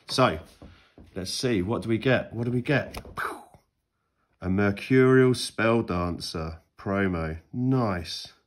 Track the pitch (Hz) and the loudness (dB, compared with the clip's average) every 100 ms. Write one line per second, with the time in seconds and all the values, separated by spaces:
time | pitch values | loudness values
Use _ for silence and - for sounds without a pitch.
0 | - - 120 80 - _ - - _ - | -4 2 2 0 -8 _ -20 -20 _ -20
1 | - 95 87 - 131 107 90 117 107 113 | -16 -12 -8 -4 0 0 0 -4 -2 0
2 | 131 117 - 110 120 123 120 135 95 - | 2 2 0 -6 -2 -2 0 0 -2 -10
3 | - - - - - - _ _ _ _ | -12 -8 -8 -10 -16 -20 _ _ _ _
4 | _ _ _ _ 90 95 101 101 - 131 | _ _ _ _ -2 0 2 0 2 6
5 | 127 131 127 120 - - 113 117 107 87 | 8 8 6 2 -4 -2 2 2 0 -2
6 | 87 82 - 85 80 82 _ - 101 98 | -2 -4 -6 -8 -8 -10 _ -10 -4 0
7 | 95 87 80 82 - 120 127 131 113 90 | 0 0 -4 -8 -10 -4 0 2 0 -2
8 | 85 - - _ | -6 -10 -14 _